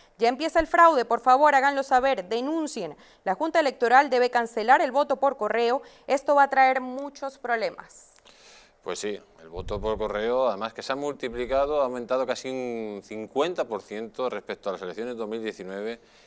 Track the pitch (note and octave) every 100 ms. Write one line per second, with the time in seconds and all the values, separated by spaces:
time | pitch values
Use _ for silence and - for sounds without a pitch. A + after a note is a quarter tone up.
0 | _ - A#3 B3+ D#4 E4+ D#4 F4 E4+ D4
1 | A#3 A#3 B3+ C4 D4+ C#4 C#4 C#4 C4+ B3+
2 | C4 C4+ F3+ A3+ C4+ E4 D4+ A#3+ F3 -
3 | - _ - F#3+ D#4+ E4 C#4+ - A#3 B3+
4 | C#4+ B3 B3 A#3+ A3+ - A3 C#4+ D4 B3
5 | D4 C4+ C#4 C4+ G#3 A3+ A#3 C4 - -
6 | - C#4 D4 C#4+ C#4 C4+ C4 C4 B3+ B3+
7 | C#4+ C#4+ C#4 C4+ A#3+ A#3 F#3 - - -
8 | - - _ - - - _ _ - F2
9 | G#2 G2 - _ E2 E2+ F#2 G#2 G#2+ G#2+
10 | G#2+ G2+ A2+ B2+ B2+ G2 A2+ - - C3+
11 | C#3+ C#3 C3 A#2+ A#2+ C3+ C#3+ D3+ B2+ B2
12 | A2+ C3 B2 A#2+ C#3 C3 B2 A#2 G#2+ G2+
13 | - G#2+ G#2+ C3 E3 F3 B2 G#2 - G#2
14 | A2+ - B2+ G#2 - G2+ G2+ F2+ F#2 F2
15 | A#2+ A#2 G#2+ A2+ A2 G2+ F#2 G2 A2 A#2
16 | _ _